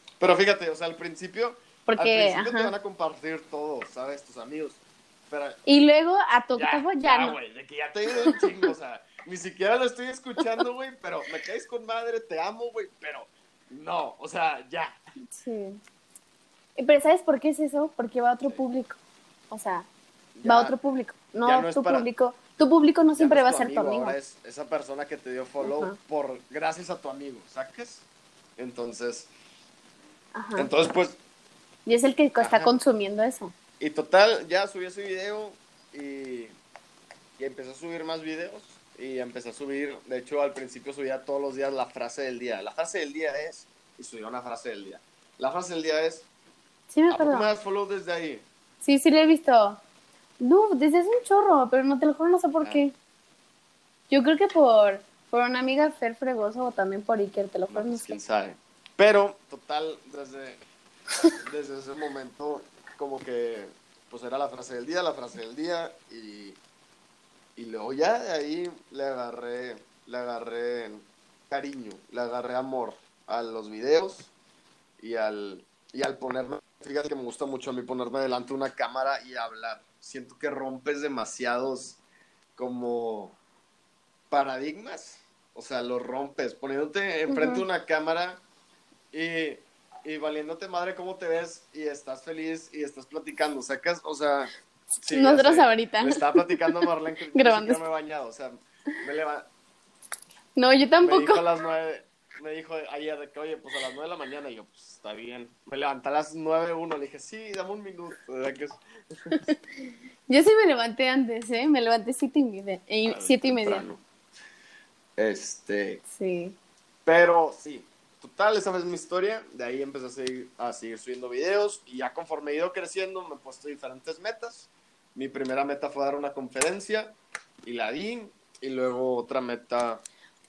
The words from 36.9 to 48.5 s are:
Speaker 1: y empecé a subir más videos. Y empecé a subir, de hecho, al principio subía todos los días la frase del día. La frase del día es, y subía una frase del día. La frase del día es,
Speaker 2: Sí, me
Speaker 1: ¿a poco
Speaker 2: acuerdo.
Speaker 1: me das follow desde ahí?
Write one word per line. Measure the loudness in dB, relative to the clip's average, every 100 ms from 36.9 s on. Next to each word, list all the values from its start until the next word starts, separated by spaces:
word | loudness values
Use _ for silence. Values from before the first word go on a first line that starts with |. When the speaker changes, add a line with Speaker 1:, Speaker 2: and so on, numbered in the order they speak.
| _ _ -20 _ _
Speaker 1:
y |
empecé | -10 -10 -14
a | -12
subir | -12 -10
más | -8 -8
videos. | -6 -8 -10 -12 -20 -20 _ -14
Y | -10 -8
empecé | -8 -10 -14
a |
subir, | -12 -8 -6 -6 -10 -10
de | -10
hecho, | -6 -2
al | -2
principio | -4 -14 -14 -14
subía | -8 -6 -6 -4
todos | -4
los | -4 -4
días | -4
la | -4 -6
frase | -6 -10 -6
del | -8 -6
día. | -6 -6
La | -8
frase | -6 -6 -4
del | -6
día | -4 -4 -4
es, | -8 -12 -20 _ _ _
y |
subía | -18 -14 -10
una | -10
frase | -10 -10 -10
del | -10 -12
día. | -18 _ _ _ _
La | -4
frase | -4 -6
del | -4
día | 0 2
es, | 0 -4 -18 _ _ _ _ _ _
Speaker 2:
Sí, | 4
me | 4
Speaker 1:
¿a |
poco | 6
Speaker 2:
acuerdo. | 2 4
Speaker 1:
me | 2
das | 0
follow | -2 -4 -2
desde | -6 -4
ahí? | -4 -4 -8 -16